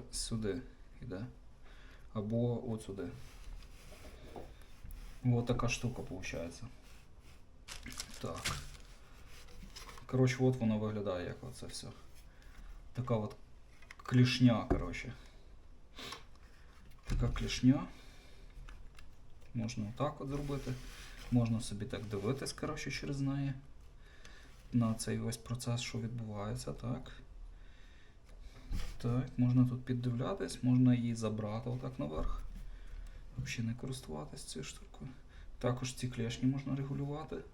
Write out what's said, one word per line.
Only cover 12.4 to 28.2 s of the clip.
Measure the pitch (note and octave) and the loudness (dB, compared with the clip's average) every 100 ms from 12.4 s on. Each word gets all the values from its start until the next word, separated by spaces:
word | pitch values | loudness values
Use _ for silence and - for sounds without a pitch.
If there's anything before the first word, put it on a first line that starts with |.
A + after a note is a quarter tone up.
| - - - - - | -16 -14 -12 -12 -8
Така | - B2+ A2+ | -4 2 2
от | G#2+ - - - - - - - | 2 -6 -14 -16 -16 -18 -18 -12
клішня, | - B2+ B2+ - B2+ G#2+ F2+ | 6 10 10 10 10 10 4
коротше. | F2 F2 D#2+ A#2 - - - - - - - - - - - - - - - - - - - - | 2 2 -2 -6 -8 -14 -16 -16 -16 -16 -16 -14 -12 -10 -10 -14 -16 -16 -16 -18 -16 -16 -10 0
Така | B2 B2 | 4 4
клішня. | - A2 - B2+ D3 - - - - - - - - - - - - - - - - - | 4 0 6 8 8 6 -10 -14 -16 -16 -16 -14 -12 -12 -10 -12 -12 -12 -12 -12 -14 -8
Можна | A#2+ A2 A2 G#2 | -4 -2 -2 -2
отак | - D3 - | 0 -2 -2
от | C#3 | -4
зробити. | C#3+ C#3+ C#3 B2+ B2 - - - - - | -2 0 -2 -2 -4 -6 -10 -12 -10 4
Можна | A#2+ A#2 A2+ | 6 6 4
собі | - G#2 G#2 | 0 -4 -4
так | G2+ | -4
дивитись, | G#2+ G2+ G#2 C#3 C#3 | -2 0 2 0 -2
коротше, | - D3+ D3+ C#3 | -4 -4 -2 -4
через | - D3+ C#3 | -4 -2 0
неї. | C3+ C#3 C#3 C3+ - - - - - - - - - - - | 2 2 0 -2 -8 -16 -16 -16 -16 -16 -14 -14 -16 -16 2
На | B2 A2+ | 4 6
цей | A2+ - A2 | 4 0 0
весь | A2+ A2+ | 0 -2
процес, | - A#2+ - A#2 | -2 -2 0 0
що | - A2+ | 0 -2
відбувається, | A2+ A#2 A2 G#2 G#2 B2 - | -2 -2 -4 -2 -2 -2 -4
так. | - A#2+ - - - - - - - - - - - - - | -4 -2 -2 -4 -12 -12 -12 -12 -12 -14 -14 -16 -16 -18 -18